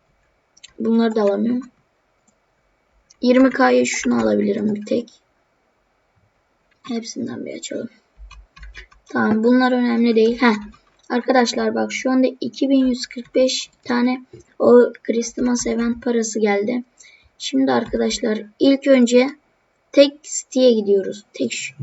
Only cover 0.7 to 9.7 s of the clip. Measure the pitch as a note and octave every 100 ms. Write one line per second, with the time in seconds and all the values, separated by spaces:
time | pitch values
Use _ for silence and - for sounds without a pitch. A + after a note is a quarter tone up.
0.7 | - A3+ A3+ A#3 A3 G3+ G3+ A3+ B3 -
1.7 | _ _ _ _ _ _ _ _ _ _
2.7 | _ _ _ _ _ B3 B3+ C4 B3+ B3+
3.7 | B3 B3 - B3 A#3+ G#3+ G#3 G#3 A3 G#3+
4.7 | G#3 - - A#3+ _ _ _ _ _ _
5.7 | _ _ _ _ _ _ _ _ _ _
6.7 | _ - A#3 A#3 - A#3 A3+ - - -
7.7 | - - - _ _ - - _ - -
8.7 | - - _ _ C4 A3 A3 A#3 B3+ B3+